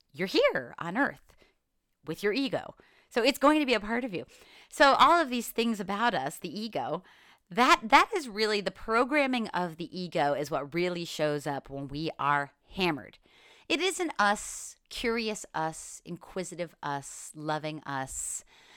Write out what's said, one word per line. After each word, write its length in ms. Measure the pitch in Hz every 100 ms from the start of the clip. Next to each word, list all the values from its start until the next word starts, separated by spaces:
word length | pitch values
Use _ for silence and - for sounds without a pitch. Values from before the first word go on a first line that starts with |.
| _
you're 140 | 135 190
here 480 | 330 539 359 123 -
on 180 | 165 202
earth 240 | 285 143 _ _ _ _ _ _ _ _ 143
with 160 | 165
your 100 | 202
ego. 420 | 220 269 160 - - _ _ _
So 140 | 247
it's 160 | 240 262
going 220 | 277 302
to 60 | 269
be 80 |
a 60 | 220
part 240 | 208 233
of 100 | 247
you. 120 | 170 120 - - - -
So 260 | - 285
all 260 | 254 269 339
of 100 | 285
these 180 | 240 214
things 320 | - 233 208
about 340 | 185 202 240
us, 220 | 175 135 -
the 240 | 180 175
ego, 420 | 220 147 120 156 - - - _ -
that, 300 | 180 254 330
that 260 | 226 285 -
is 140 | 403 269
really 320 | 202 214 208
the 100 | 190
programming 760 | - - 226 247 302 277 254 220
of 280 | 175 180 160
the 240 | 170 185
ego 320 | 180 170 147
is 180 | 135 143
what 240 | 175 143
really 300 | 165 180 175
shows 420 | 165 - 151 147 151
up 200 | 135 -
when 200 | 135 139
we 220 | 147 160 -
are 340 | 139 143 139 _ _ -
hammered. 420 | 180 143 95 - _ _ - - -
It 120 | 320
isn't 320 | 370 359 339 -
us, 560 | 202 208 - - - - -
curious 580 | - 240 233 220 214 -
us, 480 | 160 160 156 - -
inquisitive 720 | - 170 - 190 175 165 165 -
us, 500 | 151 143 139 - -
loving 480 | 156 151 151 151 156
us. 600 | - 139 135 - - - - - -